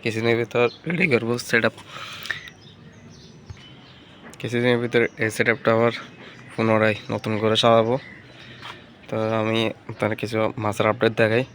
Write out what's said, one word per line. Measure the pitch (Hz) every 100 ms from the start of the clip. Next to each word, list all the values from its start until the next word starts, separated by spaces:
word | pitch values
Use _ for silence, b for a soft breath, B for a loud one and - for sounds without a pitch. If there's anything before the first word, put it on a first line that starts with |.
কিছুদিনের | 120 110 117 117
ভিতর | 117 123 120 - 156
রেডি | 175 185
করবো | 120 113 120 -
সেটআপ। | 120 113 - - B B B B B B - - - - - - - - - - - - - - - - - - -
কিছুদিনের | 123 120 120 120
ভিতর | 120 120 117 -
এই | 113 -
সেটআপটা | 117 113 - 113
আবার | 117 117 - - B B -
পুনরায় | - 113 110 110 107 -
নতুন | 110 - 107
করে | 107 110
সাজাবো। | 120 117 113 131 - - - B B B B B B - -
তো | 110 110 113
আমি | 110 113 113 - -
আপনার | 110 107 110
কিছু | 110 113 110 -
মাছের | 107 104 107
আপডেট | 113 113 113
দেখাই। | 110 113 131